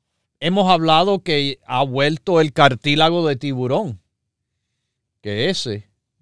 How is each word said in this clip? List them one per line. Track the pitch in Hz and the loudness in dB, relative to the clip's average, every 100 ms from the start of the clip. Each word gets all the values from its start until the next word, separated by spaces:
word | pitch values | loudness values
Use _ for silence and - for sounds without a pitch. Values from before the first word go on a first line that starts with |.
| _ _ _ _ | _ _ _ _
hemos | 151 196 185 | -2 2 4
hablado | 175 160 160 196 196 | 4 4 2 2 -2
que | 180 147 139 131 - | -2 -2 -2 -6 -6
ha | 127 | -2
vuelto | 139 131 147 160 - 170 | -2 0 0 -2 0 2
el | 156 | 2
cartílago | - 143 123 147 147 160 175 160 | 2 2 2 -2 0 2 0 -2
de | 131 | -2
tiburón, | 143 131 123 165 185 98 _ _ _ _ _ _ _ _ _ _ _ _ | -6 -4 -2 -4 -4 -10 _ _ _ _ _ _ _ _ _ _ _ _
que | 104 104 160 | -8 -4 -4
ese | 180 127 104 - _ _ _ | -4 -6 -8 -12 _ _ _